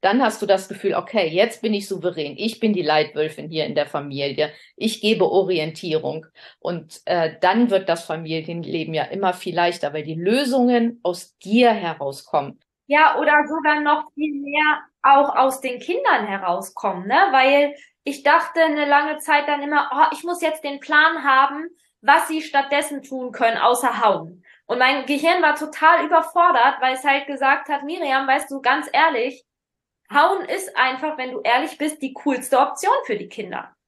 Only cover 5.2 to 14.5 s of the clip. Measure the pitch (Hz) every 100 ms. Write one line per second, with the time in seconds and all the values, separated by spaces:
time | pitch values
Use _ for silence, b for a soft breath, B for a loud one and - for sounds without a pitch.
5.2 | 180 185 180 175 156 160 180 156 147 151
6.2 | 160 B B B - 175 - - - 180
7.2 | 160 156 180 214 240 196 190 170 - 160
8.2 | 160 160 160 170 165 165 156 156 139 190
9.2 | 190 180 185 170 175 180 147 156 151 160
10.2 | 175 240 277 262 247 240 233 233 180 180
11.2 | - _ 185 220 240 208 170 151 139 139
12.2 | - 151 139 - _ _ _ 294 311 -
13.2 | 302 294 294 320 302 302 294 302 - -
14.2 | 302 277 285